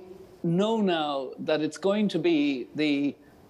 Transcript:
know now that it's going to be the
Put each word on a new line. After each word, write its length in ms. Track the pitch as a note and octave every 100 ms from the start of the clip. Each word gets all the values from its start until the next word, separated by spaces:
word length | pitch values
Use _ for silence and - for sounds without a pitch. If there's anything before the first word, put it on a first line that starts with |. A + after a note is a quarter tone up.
| - - - -
know 380 | E3+ E3+ G#3+ A3+
now 520 | G3 E3 D3 C#3 C3 - C3
that 160 | D#3
it's 160 | D3+ -
going 300 | G3 G#3+ G3+
to 100 | E3+
be 500 | E3+ D#3 C#3+ C3 - D3
the 400 | D3+ C#3+ C#3+ - - -